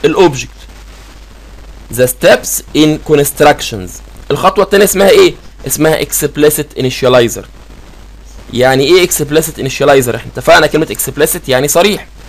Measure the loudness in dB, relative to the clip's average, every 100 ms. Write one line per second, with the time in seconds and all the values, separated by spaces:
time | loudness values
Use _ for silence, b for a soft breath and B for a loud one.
0 | -2 2 2 0 -10 -18 -20 -20 -20 -20
1 | -20 -20 -20 -20 -20 -20 -20 -20 -10 -2
2 | -2 2 2 2 0 -10 -4 0 0 0
3 | 0 0 0 2 0 2 -6 -10 -12 -16
4 | -20 -20 -8 -2 0 0 0 2 2 2
5 | 4 4 4 0 -14 -16 -10 -2 0 0
6 | -4 -4 -6 0 0 0 -6 -6 -6 -2
7 | 0 2 0 -4 -14 -20 -20 -20 -20 -20
8 | -20 -20 -20 -20 -10 -2 0 2 2 2
9 | 2 -2 -2 -2 -4 -6 -8 0 2 4
10 | 2 -4 -10 -4 2 2 2 0 -4 -6
11 | -8 -2 -4 -4 -4 -2 0 0 0 -2
12 | -10 b